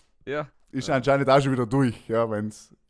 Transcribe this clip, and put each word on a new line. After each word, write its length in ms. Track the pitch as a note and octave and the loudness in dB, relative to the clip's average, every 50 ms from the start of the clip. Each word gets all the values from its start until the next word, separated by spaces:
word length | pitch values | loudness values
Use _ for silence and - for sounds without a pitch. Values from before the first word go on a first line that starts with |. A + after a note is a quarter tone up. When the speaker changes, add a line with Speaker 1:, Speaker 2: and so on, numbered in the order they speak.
| _ _ _ _ - | _ _ _ _ -14
Speaker 1:
Ja. 260 | - C#3 D3+ D3 - _ _ _ _ | -10 -8 -8 -8 -10 _ _ _ _
Speaker 2:
Ist 180 | - C3+ B2 - | -10 -8 -4 -2
Speaker 1:
Ja. 0 | |
Speaker 2:
anscheinend 400 | D3 C3 A#2 C#3 C3+ C#3 C#3 C3 | -2 0 2 2 2 2 4 4
auch 120 | C3 C#3 | 4 4
schon 100 | C3 C#3 C3 | 4 2 0
wieder 120 | B2 B2 | -2 -2
durch, 420 | G#2+ A#2 C#3 C3+ B2 G#2+ - - - | 0 0 2 2 0 0 -4 -8 -4
ja, 220 | A2 A2+ A#2 A2+ | -2 0 0 0
wenn's 460 | G#2+ G#2 G#2+ G#2+ - - - _ - _ _ _ | -2 -4 -6 -6 -8 -12 -20 _ -20 _ _ _